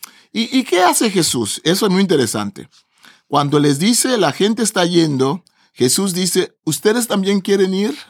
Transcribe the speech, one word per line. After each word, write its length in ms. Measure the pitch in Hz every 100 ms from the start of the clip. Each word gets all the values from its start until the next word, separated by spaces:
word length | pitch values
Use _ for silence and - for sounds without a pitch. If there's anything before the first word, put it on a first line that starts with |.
| - - _
¿Y, 240 | 214 226 262
y 80 |
qué 180 | - 359
hace 280 | 359 285 233
Jesús? 500 | 185 151 127 104 -
Eso 220 | - 190 214
es 60 |
muy 80 | 185
interesante. 680 | 190 151 117 110 104 69 - _ _ _ - _ _
Cuando 320 | 143 143 147
les 200 | 147 139
dice, 380 | 202 233 262 240
"La 140 | 156
gente 300 | - 202 226
está 220 | 214 196
yendo", 580 | 175 175 160 135 131 180 - _ _
Jesús 420 | - 123 - 196
dice, 420 | 175 185 185 - _
"¿Ustedes 440 | - - 214 240 233
también 320 | 208 190 202
quieren 340 | 185 196 190
ir?". 240 | 190 214 294 -